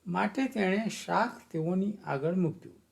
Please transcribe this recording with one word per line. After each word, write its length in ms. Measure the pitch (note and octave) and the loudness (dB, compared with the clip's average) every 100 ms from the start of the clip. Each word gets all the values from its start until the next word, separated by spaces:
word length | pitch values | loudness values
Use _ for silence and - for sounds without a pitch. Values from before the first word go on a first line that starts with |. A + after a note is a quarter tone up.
| F#3+ | -2
માટે 380 | F3+ G#3 C4 C4+ | 0 0 0 -2
તેણે 440 | G#3+ F#3+ G3 A3 | 2 2 2 0
શાક 520 | - - F3 A#3+ - - | -6 0 2 2 -2 -8
તેઓની 420 | E3 D#3+ F#3 G3+ G3 - | -2 0 0 0 -4 -4
આગળ 300 | C#3 D#3 F#3 | -2 0 2
મૂક્યું 400 | E3 G#2+ - - _ | 0 0 -14 -20 _